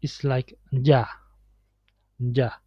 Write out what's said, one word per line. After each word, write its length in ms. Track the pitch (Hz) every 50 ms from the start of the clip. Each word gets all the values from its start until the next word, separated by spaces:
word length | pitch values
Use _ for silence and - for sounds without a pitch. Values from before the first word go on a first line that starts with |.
is 220 | - 143 - - -
like 340 | 143 135 127 127 - - _ _ _
ja, 360 | - 135 123 143 147 131 113 - - - _ _ _ _ _ _ _ _ _ _ _ _ _ _ _ _ _ _ _ _
ja. 320 | 123 123 120 127 131 113 - - _